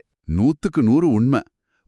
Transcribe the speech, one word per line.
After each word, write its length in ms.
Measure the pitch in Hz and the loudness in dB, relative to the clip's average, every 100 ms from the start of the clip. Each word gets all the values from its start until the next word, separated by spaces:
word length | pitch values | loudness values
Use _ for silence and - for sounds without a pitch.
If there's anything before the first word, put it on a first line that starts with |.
| _ _ - | _ _ -6
நூத்துக்கு 540 | 82 123 156 190 156 | -2 -2 -2 -4 -2
நூறு 260 | 110 139 170 | 0 2 0
உண்மை. 300 | 107 123 131 - _ _ _ | 0 0 -2 -6 _ _ _